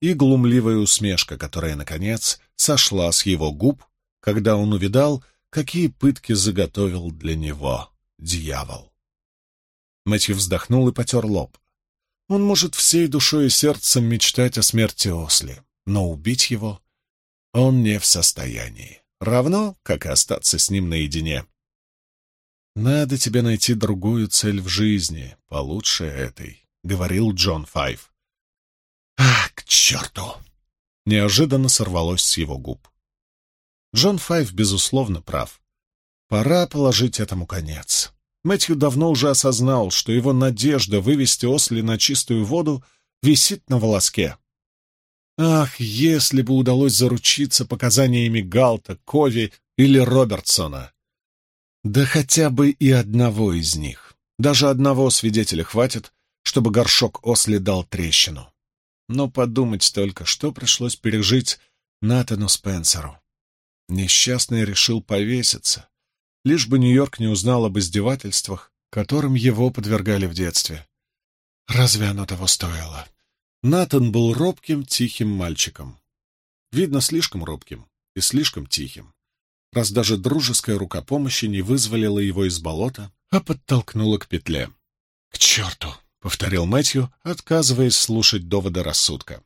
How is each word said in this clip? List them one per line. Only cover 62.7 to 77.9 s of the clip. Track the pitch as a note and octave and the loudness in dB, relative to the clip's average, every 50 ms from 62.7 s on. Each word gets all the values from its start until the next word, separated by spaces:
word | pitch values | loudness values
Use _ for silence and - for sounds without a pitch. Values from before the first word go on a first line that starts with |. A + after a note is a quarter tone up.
| F#2+ F2 D#2+ - - E2 D2+ C#2+ C2+ - _ _ _ _ _ _ _ _ _ _ _ _ _ - | -6 -2 -2 -2 -2 -2 -6 -10 -14 -18 _ _ _ _ _ _ _ _ _ _ _ _ _ -6
Несчастный | F2+ F#2+ G2 F#2 - - - B2 B2+ A#2+ - - A#2+ A2+ A2 | -4 -2 0 2 2 2 2 2 0 -2 -2 -2 0 0 0
решил | G#2 G2 - - - A2+ A2 | 0 0 0 0 0 0 -4
повеситься, | - - G#2+ G2+ G#2 A2 B2+ B2+ A#2 - - - - - - - - _ _ _ _ _ _ _ _ _ _ _ - | -4 -2 -2 -2 0 0 -2 0 0 -2 -2 -2 -4 -4 -4 -4 -6 _ _ _ _ _ _ _ _ _ _ _ 0
лишь | C3 D#3+ E3 A#2+ | 0 2 2 2
бы | A2 C3 | 0 2
Нью-Йорк | C3 B2 B2 B2 C3+ C#3 C3+ - - | 2 4 4 4 4 2 0 -4 -4
не | A2+ | -2
узнал | A2 G#2+ F#2 G2 B2 B2+ A#2+ A2+ | -2 -2 0 0 0 0 2 0
об | G#2+ F#2 G#2 | 0 0 -2
издевательствах, | F#2+ E2+ F2+ G#2 G2+ A#2+ C3+ C3 - G2+ - - - - G2 F2+ - _ _ _ _ _ | -2 -2 -2 -2 -2 -2 -2 -4 -6 -6 -4 -4 -4 -6 -10 -12 -14 _ _ _ _ _
которым | - G#2+ G#2 - C#3 D3+ C#3+ C#3 C3 | -8 -8 -4 -2 -2 0 0 0 0
его | B2 A2+ C3 A2 G#2+ B2 B2+ | 2 2 2 2 2 0 0
подвергали | - - G#2 G2+ A2 G#2 G2 G#2+ G#2 G2 F#2+ | -2 -4 -4 -2 -2 0 0 0 0 0 -2
в | F2 E2 | -2 -4
детстве. | F2 F#2 E2+ D#2+ - - - D#2+ D#2 D2+ _ _ _ _ _ _ _ _ _ _ _ _ _ _ _ _ | -4 -4 -2 -2 -2 -4 -4 -8 -12 -16 _ _ _ _ _ _ _ _ _ _ _ _ _ _ _ _
Разве | - - B2 B2+ A#2 G2+ G#2 G#2+ | -2 0 2 2 2 2 0 -2
оно | G2+ G2+ G2+ G2 | -4 -4 -6 -8
того | - F#2+ F2+ F#2+ | -8 -8 -4 -2
стоило? | F2+ - - F2+ E2+ E2+ D#2+ D#2+ D#2+ D2+ D2 C#2+ - _ _ _ _ _ _ _ _ _ _ - | -2 -2 -2 -4 -6 -8 -8 -10 -12 -14 -16 -16 -18 _ _ _ _ _ _ _ _ _ _ 0
Натан | B2 D#3 F#3 F3+ C#3 C#3+ C3+ B2 A#2 | 2 2 2 2 2 2 2 2 2
был | G2+ A#2 A#2 A2+ A#2 | 2 2 2 2 0
робким, | B2 D#3+ F#3 F3+ - - - D#3 C#3+ C3+ | 0 -2 -2 -2 -4 -4 -4 -4 -4 -4
тихим | - - - B2 A2 - - A#2 G#2 | -4 -4 -2 -2 -4 -4 -4 -4 -4
мальчиком. | G2+ F#2+ F2+ E2+ D#2+ - - - - - D2 C2 A1 _ _ _ _ _ _ _ _ _ _ _ _ _ _ _ | -2 -4 -4 -6 -4 -4 -6 -6 -8 -12 -18 -18 -20 _ _ _ _ _ _ _ _ _ _ _ _ _ _ _
Видно, | - D3+ F#3+ D#3+ C#3 C#3 | -2 -2 -2 0 0 -2
слишком | B2+ - E3 E3 E3 - - F#2 D#2+ | -2 -2 -2 -2 -4 -4 -6 -8 -10
робким | D#2+ D#2 C#2 - - - A1+ - _ | -10 -10 -12 -14 -16 -18 -18 -18 _